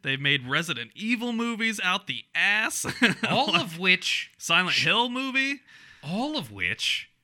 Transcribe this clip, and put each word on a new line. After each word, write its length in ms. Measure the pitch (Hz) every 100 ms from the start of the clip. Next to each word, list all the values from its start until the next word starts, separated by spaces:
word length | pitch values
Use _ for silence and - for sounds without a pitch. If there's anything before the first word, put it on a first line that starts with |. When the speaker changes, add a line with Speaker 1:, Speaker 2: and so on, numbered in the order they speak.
Speaker 1:
They've 180 | 139 135
made 280 | 139 143 123
Resident 420 | 143 165 127 120 -
Evil 380 | 214 240 240
movies 440 | 226 233 226 226 208
out 240 | 185 190 -
the 160 | 120 -
ass. 520 | 165 185 208 226 - - - 233
<laughs> 220 | - -
Speaker 2:
All 180 | 214 302
Speaker 1:
Like, 100 | 339
Speaker 2:
of 160 | 240 165
which 540 | 185 185 - - - _
Speaker 1:
Silent 360 | - 170 180
Speaker 2:
sh- 120 | 123 135
Speaker 1:
Hill 240 | 202 247
movie. 500 | 247 269 262 269 285 - - - -
Speaker 2:
all 360 | 139 190 285 302
of 160 | 123
which 560 | 101 90 110 - - - _